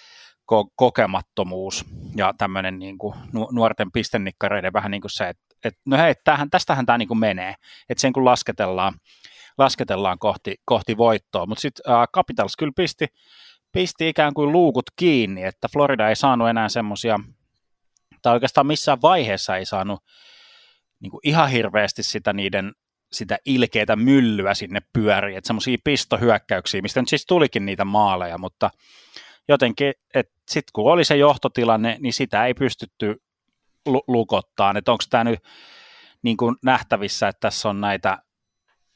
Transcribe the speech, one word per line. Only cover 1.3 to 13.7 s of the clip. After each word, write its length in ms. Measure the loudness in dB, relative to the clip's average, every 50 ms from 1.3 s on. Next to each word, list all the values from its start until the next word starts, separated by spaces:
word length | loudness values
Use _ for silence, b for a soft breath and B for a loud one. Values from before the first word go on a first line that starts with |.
| -6 -6 -6 -4 -6 -8 -8 -8 -8 -10 -10 -12 -16 -18 -16 -10 -4
ja 180 | -2 -2 -2 0 -2
tämmönen 400 | -4 -4 -2 -4 -6 -6 -8 -10
niinku 360 | -14 -16 -14 -10 -10 -10 -10 -12 -16 -10
nu-, 160 | -6 -6 -6 -4
nuorten 400 | 0 2 2 2 2 0 -4 -2
pistennikkareiden 800 | -2 -4 -4 -2 -4 -4 -4 -6 -6 -4 -4 -2 -2 -2 -4 -2
vähän 180 | -2 -2 -2 -2
niinku 180 | -6 -6 -8 -10
se, 200 | -6 -6 -6 -6
et, 100 | -6 _ _ _ _ _ -8
et 140 | -8 -8 _ -4
no 120 | 0 2
hei, 180 | 2 4 2 2 _ 2
tämähän, 260 | 0 2 2 0 0
tästähän 360 | 0 -2 0 0 -2 -2 2
tää 120 | 0 2 0
niinku 160 | 0 -2 -2
menee, 400 | 0 0 0 -2 -2 -6 -10 -10 _ b b b b b b
et 100 | -6 -2
sen 140 | -2 0
kun 120 | 0 4 4
lasketellaan, 680 | 4 4 4 0 -8 -4 -4 -2 -2 0 -2 -2 -2 -4 -6 b b b b b b b b b b b 2
lasketellaan 600 | 2 2 2 -2 -4 -4 -2 -2 0 -2 -2 0
kohti, 360 | -2 -4 -4 -4 -8 -10 -12 -10 -2
kohti 320 | 0 0 0 0 -2 0
voittoa, 500 | 2 4 4 4 2 _ _ -6 -6 -4
mut 120 | -4 -6 -6
sit, 160 | -6 -8 -8 -8 -2
ää, 200 | 2 2 2 2
Capitals 500 | 2 0 -2 -2 -2 -2 -4 -4 -4 -4
kyllä 160 | -6 -6 -4 -2
pisti, 300 | -2 -4 -4 -2 -6 -8 -8 b b b b b b b b b b b _